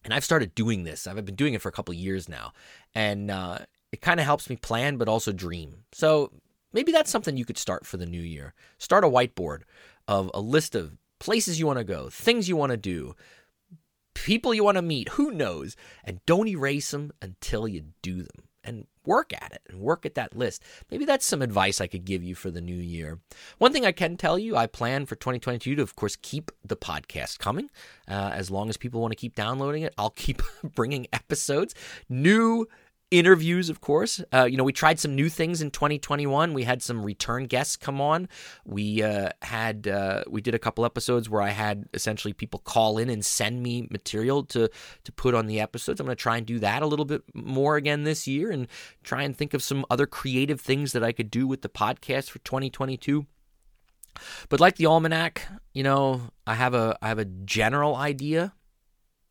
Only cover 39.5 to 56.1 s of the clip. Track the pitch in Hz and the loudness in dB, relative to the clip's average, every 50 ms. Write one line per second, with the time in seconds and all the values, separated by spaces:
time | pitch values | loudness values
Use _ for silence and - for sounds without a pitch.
39.5 | 117 113 113 113 107 107 104 104 98 101 98 95 98 101 - - - 107 104 127 | -4 -2 -2 -2 -4 -4 -2 -2 0 0 0 0 0 -2 -4 -4 -6 -4 -2 0
40.5 | 113 113 - 117 - - 117 117 - 120 - - 123 123 113 110 107 104 101 101 | -2 0 0 -2 0 0 0 0 0 -2 0 2 2 2 2 0 0 0 0 0
41.5 | 101 104 107 107 104 101 98 - - 92 - 110 107 104 - 107 98 - 113 - | 0 0 -2 -2 -2 -4 -6 -8 -8 -4 -4 -4 -4 -2 -4 -6 -6 -8 -8 -8
42.5 | - - - - - 117 113 110 107 110 117 127 117 107 101 - - - 113 107 | -10 -10 -8 0 2 4 4 4 4 2 0 0 -2 -2 -2 -2 0 0 0 -2
43.5 | 120 123 123 123 120 120 117 - - 101 - - - 104 110 127 139 143 139 - | -2 -2 -4 -4 -4 -4 -6 -6 -10 -10 -8 -6 -4 -2 0 2 2 0 0 0
44.5 | - 123 113 110 - - - - - - - - - - - 127 120 113 110 107 | 0 2 2 2 0 -4 -20 -20 -20 -20 -18 -16 -6 -2 2 2 2 2 2 0
45.5 | 107 107 107 - - 117 - - - - 139 131 123 - - 120 113 117 117 107 | -2 -2 -2 -2 -4 -6 -4 -4 -4 -4 -4 -6 -6 -2 0 0 0 0 -2 -4
46.5 | 120 117 104 101 107 135 151 151 151 151 151 139 151 - - - - - - - | -4 -2 0 0 0 0 0 0 0 0 0 -2 -4 -6 -6 -10 -14 -12 -8 -4
47.5 | 135 131 139 147 151 151 139 147 147 147 147 151 156 151 - 135 135 143 175 226 | 0 2 2 2 2 2 2 0 0 0 0 0 -2 -2 -2 -2 -2 0 0 0
48.5 | 185 135 123 - - - - - - _ - - - 127 143 143 131 - 147 143 | -2 -4 -4 -6 -10 -14 -18 -20 -20 _ -8 -6 -4 -2 -2 -2 -4 -4 -2 -2
49.5 | - 135 - - 143 139 135 - 123 123 143 - - - - 139 127 127 139 143 | -2 -2 -2 -2 -2 -2 0 2 2 2 2 2 0 -4 -4 0 2 2 2 2
50.5 | 151 131 - - 135 139 147 127 - 123 113 117 117 - 113 104 - 117 131 131 | 0 -2 0 0 0 0 0 0 0 0 0 0 0 -2 -4 -2 0 0 0 0
51.5 | 135 131 - - - - 107 107 131 - - - 131 135 135 - - - - - | 0 -2 -6 -8 -4 -2 0 0 -2 -2 -4 -4 -4 -4 -4 -6 -12 -16 -8 -6
52.5 | 131 131 135 131 - - 135 135 131 120 - - 143 151 143 - _ _ _ _ | -4 -4 -4 -4 -6 -6 -4 -4 -6 -4 -2 0 0 0 0 -4 _ _ _ _
53.5 | _ _ _ _ _ _ _ _ _ _ - - - - - - - - - - | _ _ _ _ _ _ _ _ _ _ -20 -20 -20 -18 -16 -16 -16 -16 -4 0
54.5 | 147 139 165 185 185 - 160 156 160 165 160 160 160 160 170 165 - - - - | 6 8 8 8 8 6 6 6 6 6 4 2 2 0 0 -2 -4 -8 -10 -12
55.5 | 196 - - - - 135 135 139 139 139 139 135 | -12 -16 -16 -10 -4 -2 2 2 4 4 2 2